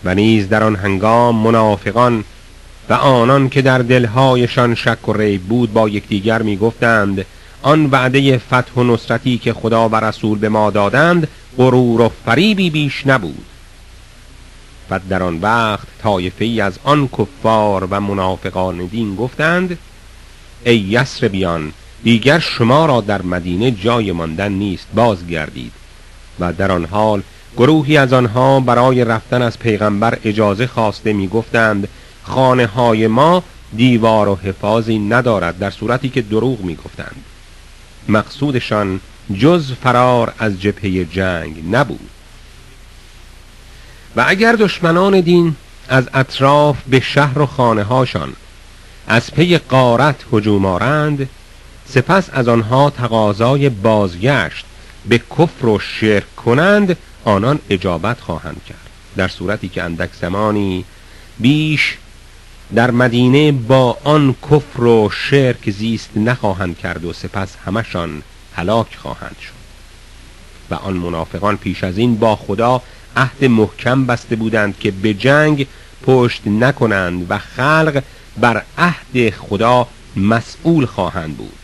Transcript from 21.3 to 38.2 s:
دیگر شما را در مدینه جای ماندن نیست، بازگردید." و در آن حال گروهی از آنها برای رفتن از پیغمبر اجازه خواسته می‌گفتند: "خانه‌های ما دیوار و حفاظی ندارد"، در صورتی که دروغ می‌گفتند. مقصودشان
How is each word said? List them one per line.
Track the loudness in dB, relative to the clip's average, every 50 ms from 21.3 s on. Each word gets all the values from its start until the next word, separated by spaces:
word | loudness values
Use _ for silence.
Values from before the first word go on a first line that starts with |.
| -2 -2 -2 -2 -2 -4 -6 -8 -12 -16 -20 -20 -20 -4 2
دیگر | 2 2 4 4 2 2 2
شما | 0 -4 -2 0 2 2 4 4 2
را | 2 0 0
در | 0 -2 -4 -4
مدینه | -4 -4 -4 -4 -4 -4 -2 0 0 0
جای | -2 0 -2 0 0 0 -2 -2
ماندن | -4 -4 -6 -6 -4 -4 -4 -4
نیست، | -4 -4 -4 -4 -6 -8 -10 -6 0
بازگردید." | 2 2 2 2 -2 -6 -8 -6 -6 -8 -8 -10 -14 -14 -14 -16 -20 -20 -20 -20 -20 -20 -20 -20 -20 -20 -20 -8 -6
و | -4 -4 -2
در | -2 0 0
آن | 0 -2 -2
حال | -2 -2 0 2 2 0 -2 -4 -10 -20 -20 -20 -16 0
گروهی | 2 4 4 4 2 2 2 2
از | 2 4 4 4
آنها | 2 2 2 0 2 2 4 4 2
برای | 2 2 2 4 4 4 4 2 0
رفتن | 0 -2 -4 -4 -4 -2 -2
از | -2 -2 -4 -4
پیغمبر | -2 -2 0 0 0 0 0 0 0 0 -2 -2 -4
اجازه | -4 0 2 0 0 0 -2 -4
خواسته | -4 -2 -2 -2 -2 -2 -4 -4 -4 -2
می‌گفتند: | -2 -4 -2 -4 -4 -4 -2 0 0 2 2 0 -2 -4 -6 -10 -18 -20 -20 -20 -20 -12
"خانه‌های | -6 -2 2 2 2 4 2 0 0 0 0 2 2 2 2 2
ما | 0 2 4 4 4 2 2 -2 -6 -20 -20 -20 -14 -2
دیوار | 0 2 4 4 4 4 4 4 4 2
و | 0 0
حفاظی | -2 -4 -8 -8 -4 -2 0 0 0 0 -2 -2 -2
ندارد"، | 0 0 0 0 2 2 0 0 0 -4 -4 -4
در | -6 -6
صورتی | -6 -6 -4 -4 -4 -2 -4 -4
که | -4 -4
دروغ | -4 -2 -2 -2 -2 -2 -4 -4
می‌گفتند. | -6 -8 -10 -10 -14 -18 -16 -14 -16 -14 -16 -20 -20 -20 -20 -20 -20 -20 -20 -20 -20 -20 -20 -20 -20 -20 -20 -14 -4 0
مقصودشان | 0 0